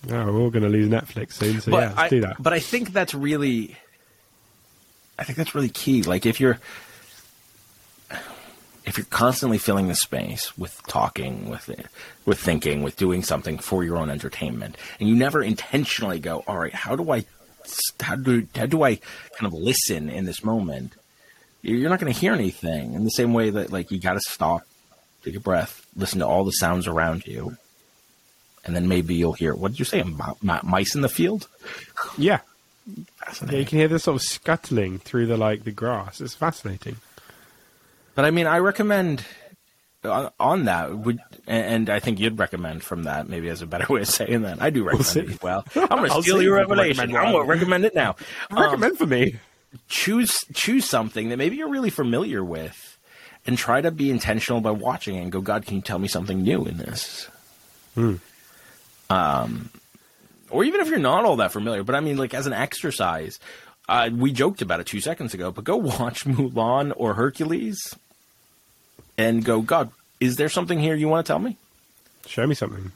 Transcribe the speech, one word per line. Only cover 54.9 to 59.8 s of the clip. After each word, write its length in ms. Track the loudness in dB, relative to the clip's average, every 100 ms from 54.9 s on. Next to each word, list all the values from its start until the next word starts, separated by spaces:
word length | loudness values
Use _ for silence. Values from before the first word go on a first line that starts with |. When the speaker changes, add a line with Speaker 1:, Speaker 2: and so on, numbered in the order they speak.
| -4 -4 -6
Speaker 2:
it 60 |
and 100 | -4
go, 100 | -4
"God, 240 | -2 -2 -2
can 100 | -6
you 60 |
tell 180 | -4 -4
me 80 | -2
something 340 | -2 -2 0
new 220 | 2 2 0
in 120 | -6
this?" 500 | -8 -8 -8 -10 -14 -18 -20 -20 -20 -20 -10
Speaker 1:
Hmm. 220 | 0 2 0 -6 -20 -20 -20 -20 -20 -20 _ _
Speaker 2:
Um, 600 | 2 2 2 0 -6 -10 -16